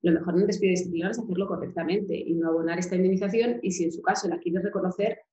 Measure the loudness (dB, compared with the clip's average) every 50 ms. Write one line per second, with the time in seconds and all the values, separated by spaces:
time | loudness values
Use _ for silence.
0 | 4 4 4 4 2 2 2 2 2 2 2 2 2 2 2 2 0 -2 -4 -2
1 | -2 -2 -2 -4 -4 -4 -2 -2 -2 -2 -4 -6 -6 -6 -6 -4 -2 0 0 0
2 | 0 -2 -4 -6 -2 -2 -2 0 0 2 0 0 0 0 -2 -2 -2 -2 0 2
3 | 4 4 2 2 0 0 2 2 2 2 0 0 -2 -4 0 0 0 -2 -2 -2
4 | 0 0 0 2 0 -2 -4 -2 -2 -2 -2 0 -2 -2 -2 0 -2 -2 0 0
5 | 0 -2 -2 -4 -10 _